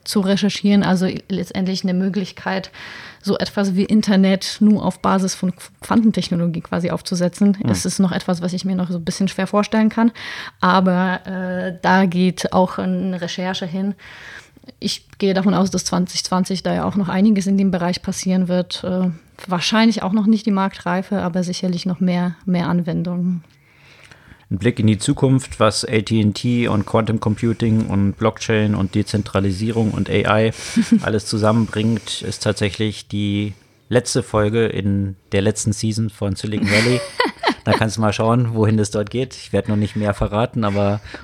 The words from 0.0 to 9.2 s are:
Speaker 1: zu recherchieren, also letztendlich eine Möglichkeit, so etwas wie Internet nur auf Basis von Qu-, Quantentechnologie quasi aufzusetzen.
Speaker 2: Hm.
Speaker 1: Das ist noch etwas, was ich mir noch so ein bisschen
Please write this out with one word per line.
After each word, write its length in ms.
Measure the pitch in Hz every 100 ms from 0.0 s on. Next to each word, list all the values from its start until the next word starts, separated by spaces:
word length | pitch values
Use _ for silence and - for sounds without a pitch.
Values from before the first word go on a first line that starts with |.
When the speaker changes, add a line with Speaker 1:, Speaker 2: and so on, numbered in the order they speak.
Speaker 1:
zu 160 | - 214
recherchieren, 640 | 190 196 208 - 202 202
also 240 | 175 185 185 - -
letztendlich 560 | 185 175 - 185 185
eine 100 | 190
Möglichkeit, 800 | 180 190 190 185 - - 190 185 - - - - -
so 140 | 196 202
etwas 360 | 190 - 202
wie 100 | 185
Internet 720 | 202 214 208 196 190 190 - -
nur 240 | 208 208
auf 160 | - -
Basis 340 | - 190 185
von 160 | - 180
Qu-, 200 | - - _
Quantentechnologie 800 | - 226 220 190 - 175 170 170
quasi 300 | - 175 175
aufzusetzen. 680 | 165 - 180 175 - 202 196
Speaker 2:
Hm. 80 | 120
Speaker 1:
Das 180 | 180
ist 140 | 185 -
noch 140 | 190
etwas, 280 | 175 - 175
was 100 | 175
ich 120 | 180
mir 120 | 190 185
noch 120 | 175
so 100 | 180
ein 60 |
bisschen 220 | 165 180